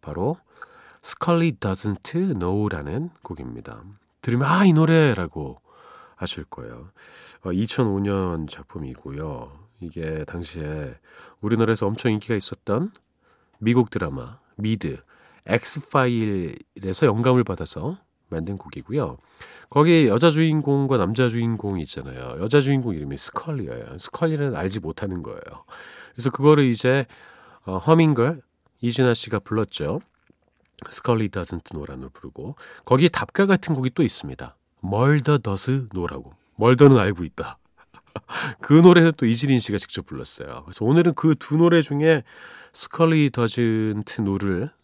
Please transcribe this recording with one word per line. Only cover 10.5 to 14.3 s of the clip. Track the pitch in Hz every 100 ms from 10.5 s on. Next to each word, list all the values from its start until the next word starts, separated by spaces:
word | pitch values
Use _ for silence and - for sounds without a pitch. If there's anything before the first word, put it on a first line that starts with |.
| 87 76 78 69 58 _ - - _
우리나라에서 | 104 113 113 110 101
엄청 | 107 123
인기가 | 107 -
있었던 | 110 - - - 101 190 _ _ _ _ _ _ _
미국 | 107 120 117
드라마 | 98 85 69 62